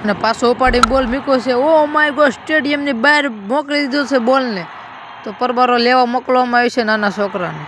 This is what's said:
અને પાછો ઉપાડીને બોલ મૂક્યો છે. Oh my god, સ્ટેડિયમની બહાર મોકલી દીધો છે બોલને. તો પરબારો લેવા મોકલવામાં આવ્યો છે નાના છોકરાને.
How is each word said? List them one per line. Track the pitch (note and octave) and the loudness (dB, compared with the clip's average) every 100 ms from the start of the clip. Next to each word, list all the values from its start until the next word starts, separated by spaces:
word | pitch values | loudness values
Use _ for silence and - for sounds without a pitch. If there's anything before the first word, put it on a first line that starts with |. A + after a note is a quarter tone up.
અને | G#3+ G3 | -2 0
પાછો | A3 A3+ A#3+ | -2 0 0
ઉપાડીને | A#3+ B3+ B3 A#3 | 2 2 4 2
બોલ | C4 B3 | 2 0
મૂક્યો | C4+ C#4 C4 | -4 0 0
છે. | C4 | 2
Oh | B3 D4 D#4+ D4 D4+ | 0 4 4 4 2
my | D4+ C4+ | 0 2
god, | C#4+ - | 0 0
સ્ટેડિયમની | - D#4 C#4 D4 C#4+ | -2 -2 0 -2 -2
બહાર | A3+ C4+ D4 C#4+ | 0 2 2 0
મોકલી | G#3+ B3 C#4 C#4+ D4 C#4+ | -6 -4 -4 -2 -4 -2
દીધો | C#4+ C4 | -2 0
છે | C4+ | 0
બોલને. | A3+ C4 B3+ G3 E3 - - - - - | 2 2 0 -6 -10 -16 -18 -20 -20 -16
તો | A3+ G3 | -14 -6
પરબારો | B3 A#3+ B3 B3 A#3+ | -4 0 2 2 4
લેવા | B3+ B3 | 2 2
મોકલવામાં | B3 B3 B3+ B3 A#3+ | -2 0 0 2 2
આવ્યો | B3 C4 | 0 0
છે | |
નાના | A3 G#3+ G#3 G3+ | -2 0 -2 -2
છોકરાને. | G3+ G3 E3+ D#3 | -4 -4 -6 -8